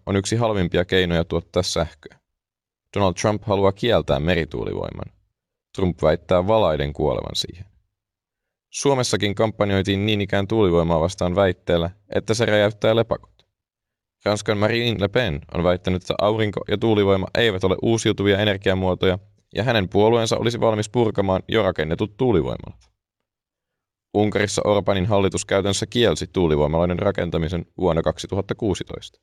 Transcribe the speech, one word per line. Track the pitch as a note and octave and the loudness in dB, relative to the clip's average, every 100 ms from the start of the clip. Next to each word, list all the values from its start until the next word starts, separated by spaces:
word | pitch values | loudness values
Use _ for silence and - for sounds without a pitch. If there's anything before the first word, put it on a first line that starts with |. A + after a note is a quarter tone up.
| - | -4
on | G2 | -2
yksi | G2 A2+ | 0 -2
halvimpia | A2+ G#2 E2+ E2+ F2+ | 0 0 0 -2 0
keinoja | F#2+ F2+ E2+ | 0 2 0
tuottaa | E2 E2+ - F2+ | 0 -4 -2 -4
sähköä. | - E2+ D#2+ - - _ _ _ _ _ _ _ _ G2+ | -2 -4 -4 -8 -20 _ _ _ _ _ _ _ _ -2
Donald | G2 | -2
Trump | F2 A2 G#2 | 0 -2 -2
haluaa | G#2+ G2 G2 | -2 0 0
kieltää | F#2+ A#2+ F#2+ D#2 C#2 | 0 0 0 0 -2
merituulivoiman. | D#2+ E2+ D2 A#1+ G1+ G1+ G1+ G1+ - _ _ _ _ _ _ - | 0 -2 -2 -6 -6 -6 -8 -10 -16 _ _ _ _ _ _ 2
Trump | F#2 E2 | 2 4
väittää | D#2 E2 - F2+ F#2+ | 2 2 2 0 4
valaiden | A2 F#2 D2+ C#2+ | 2 4 2 -2
kuolevan | D2 D2 A1+ G1+ - | 0 0 0 -4 -8
siihen. | - F2 - _ _ _ _ _ _ _ _ _ _ | -8 -10 -20 _ _ _ _ _ _ _ _ _ _
Suomessakin | - C#3+ C3+ A#2+ G#2 G#2 G2+ | -2 0 2 0 0 -2 0
kampanjoitiin | A2 - G#2 F#2+ F#2+ G2 G#2 | -2 0 0 0 0 0 0
niin | G#2 | 0
ikään | G2 G2+ G2 | 0 -2 0
tuulivoimaa | A2+ F#2+ E2+ E2 E2 | 2 4 4 2 2
vastaan | E2+ - F2+ F2+ | 0 -2 -2 2
väitteellä, | G2 F2+ - E2+ E2+ - - - | 2 0 0 0 0 -8 -6 -6
että | - | -2
se | A2 G#2+ | -2 2
räjäyttää | G#2+ G#2 G#2+ A2+ A2+ | 2 2 0 0 0
lepakot. | A2 - - _ _ _ _ _ _ _ _ _ G2+ | 0 -4 -8 _ _ _ _ _ _ _ _ _ -4
Ranskan | G#2+ - G#2 | -4 -2 0
Marine | G#2+ A#2 A#2+ A2 | 0 0 -2 -2
Le | G2 | -2
Pen | B2 A2+ C#2+ - | 0 -2 -4 -6
on | F2 | -2
väittänyt, | F2 F2+ - F2+ | 0 0 -2 -4
että | - - | -4 0
aurinko | G#2 A2 G#2+ - - | 0 0 -2 -4 -4
ja | G2+ | -2
tuulivoima | A2+ G#2 G2 F#2+ F#2 - | 2 2 4 2 0 0
eivät | A#2 F#2 | 0 0
ole | F#2+ - | 0 0
uusiutuvia | A2+ A2+ A2+ G2 G2+ G2 | 0 0 0 0 2 2
energiamuotoja, | G#2+ F#2+ G2+ F#2 F#2 F2+ F#2+ F2+ - _ _ - | 2 0 0 0 0 0 0 -2 -6 _ _ -6
ja | |
hänen | B2 A2+ F2+ | 0 0 0
puolueensa | G#2 G#2+ A#2 A2+ A#2 | 2 4 4 0 -2
olisi | A2+ A#2 | -2 0
valmis | A#2 G#2+ G#2 | 0 0 -2
purkamaan | B2 A2 G2+ G2 F#2 - | 0 0 0 0 0 0
jo | A2 | 0
rakennetut | F#2+ E2+ D#2 E2+ G#2+ - | 0 0 -4 -2 -4 -2
tuulivoimalat. | B2+ F#2 B1+ A1+ - - _ _ _ _ _ _ _ _ _ _ _ _ _ | 0 2 0 -6 -12 -20 _ _ _ _ _ _ _ _ _ _ _ _ _
Unkarissa | G2+ G#2+ G2+ G2+ - - | 0 0 0 -2 0 0
Orbanin | G2+ F#2 G2 F#2 | 0 2 0 2
hallitus | G2+ F#2+ F2+ - | 2 2 -2 -2
käytännössä | G2 G2 F#2+ - | 0 0 -2 -4
kielsi | A#2+ A2 D#2 E2 | 0 2 0 -4
tuulivoimaloiden | G2 E2+ D2+ D2 E2 F2 F2 | 0 2 2 2 0 0 0
rakentamisen | G2 - F2 D#2+ E2 F2 - - | -2 -2 -4 -2 -4 -6 -8 -4
vuonna | F2+ D#2+ | 0 0
kaksituhatta | D#2+ - - F#2+ F#2+ - | -2 -4 -6 -6 -6 -4
kuusitoista. | G#2+ F2 - - - _ | -2 -4 -6 -12 -16 _